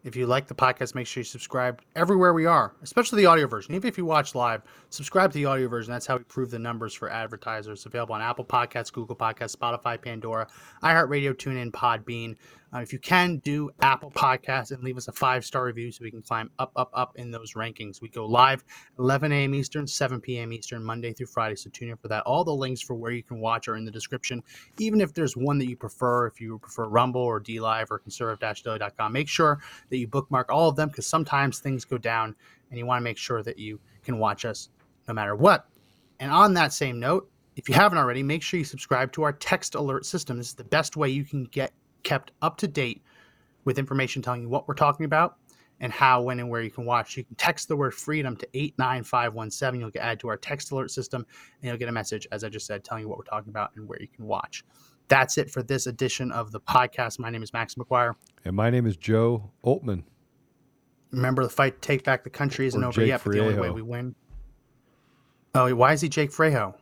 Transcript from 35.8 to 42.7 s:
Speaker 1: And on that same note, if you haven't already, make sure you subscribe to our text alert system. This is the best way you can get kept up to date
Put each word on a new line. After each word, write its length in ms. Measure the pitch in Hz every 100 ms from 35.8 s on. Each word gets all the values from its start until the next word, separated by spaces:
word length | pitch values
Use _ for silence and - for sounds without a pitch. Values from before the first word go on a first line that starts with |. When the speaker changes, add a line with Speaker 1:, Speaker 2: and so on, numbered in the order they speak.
| _ _ _ _
Speaker 1:
And 100 | 135
on 240 | 156 208
that 180 | 180 151
same 280 | - 139 120
note, 280 | 123 185 - _ _ -
if 120 | -
you 60 |
haven't 240 | 131 202 170
already, 240 | 131 123
make 220 | 139 156
sure 140 | - 180
you 60 |
subscribe 460 | 143 135 - 127 131
to 100 | -
our 80 | 151
text 420 | 143 - 185 -
alert 320 | - 147 135 -
system. 300 | 180 - 120
This 140 | 120
is 40 |
the 80 | -
best 340 | 117 147 151 151
way 140 | 143
you 140 | 135
can 220 | 143 143 123
get 260 | - 131 _ _ _
kept 300 | - 139 - _
up 160 | 160 -
to 100 |
date 360 | 196